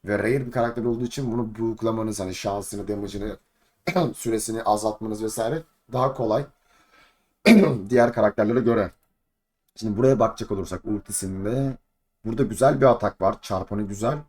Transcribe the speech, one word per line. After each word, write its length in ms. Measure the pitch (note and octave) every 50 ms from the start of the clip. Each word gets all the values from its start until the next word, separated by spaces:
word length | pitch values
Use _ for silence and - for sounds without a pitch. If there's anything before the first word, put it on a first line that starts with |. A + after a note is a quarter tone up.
| _
Ve 140 | F#2+ G#2 G2+
rare 260 | G2 A2 B2+ C#3 C3
bir 60 | A#2+
karakter 320 | A#2 C3 A#2 A#2 A#2 B2 A2+
olduğu 220 | A#2+ A#2 A#2 B2
için 260 | A#2+ - - C3+ A#2+
bunu 240 | A2 A#2+ A#2+ A2 G#2+ A2
buklamanız, 600 | A2+ A2+ A2+ G#2+ A2+ A2+ A2+ A2+ A2+ A2 G#2 G2+
hani 160 | F#2+ F#2 F#2
şansını, 520 | - - G2+ G2 G2+ G2+ - - G2+ G2 F#2+
damage'ını, 500 | G#2 G2+ G2+ G2 F#2+ G2+ G2+ G#2+ G2+ - _ _ _ _ _ _ _ _ _
<clears throat> 280 | - F#3 F#3 E3+ B2 G#2+
süresini 480 | - - A#2 A2+ A2 G#2+ - A2 A2+ A2
azaltmanız 600 | G2 G#2 G#2 G#2+ A2 G#2 - A2 A2 G#2+ G#2 A2
vesaire 400 | A2 G#2+ - A2+ A2+ C#3+ D#3+ D#3 _ _ _ _ _ A#2
daha 200 | B2+ B2+ C3+ C3
kolay. 320 | - B2 - G#2 B2+ C#3+ - _ _ _ _ _ _ _ _ _ _ _ _ _ _ _ _ _ _ _
<clears throat> 440 | G#3 A3+ G#3 F#3+ D#3+ C3+ A2 F#2+ G2+
Diğer 240 | A#2+ B2 A#2 A#2+ A#2+
karakterlere 460 | A#2+ G#2+ G#2 G#2 - G#2+ G#2+ A#2+ B2+
göre. 320 | A2+ A#2 A#2 A2+ G2+ F2 - _ _ _ _ _ _ _ _ _ _ _ _ _ _ _ _
Şimdi 220 | - A2 A2 G#2 G2
buraya 220 | B2+ C3 C3+ G#2+
bakacak 320 | A#2 A2 - - G#2+ -
olursak 340 | G#2+ F#2+ F#2 - F#2+ F#2 -
ultisinde 920 | - G#2 G2+ - - G2+ - - F#2+ F#2+ F#2+ F#2+ G#2 A#2+ C3 C#3 C#3 C3 - _ _ _ _ _ _ _ _ _
burada 180 | A2 A2+ A2 -
güzel 380 | G2+ A2 - B2+ A#2+ B2+ C3+
bir 40 | C3+
atak 360 | C3 A#2 - - G2+ - _
var. 200 | F#2 F#2+ G#2+ -
Çarpanı 400 | - - G2+ F#2 F2+ - G2+ G2+
güzel. 360 | G#2 F#2+ G2+ G2+ A2 A#2 D3 D3 D3